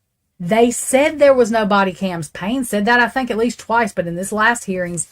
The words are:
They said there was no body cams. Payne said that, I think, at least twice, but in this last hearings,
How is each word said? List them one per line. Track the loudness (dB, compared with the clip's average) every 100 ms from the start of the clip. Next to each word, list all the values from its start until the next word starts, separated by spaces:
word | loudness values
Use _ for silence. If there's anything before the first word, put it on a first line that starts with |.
| _ _ _ -12
They | -2 2 2
said | 2 0 2 2 4
there | 4
was | 6 4
no | 2 2
body | 2 0
cams. | -2 -6 -6 -8
Payne | -8 -6 -4
said | -2 -2 2
that, | 2
I | 2
think, | 0 -4
at | -2
least | -2 -4
twice, | -4 -2 -2
but | -4 -6
in | -6
this | -6
last | -2 0 0 -2
hearings, | -6 -4 -6 -10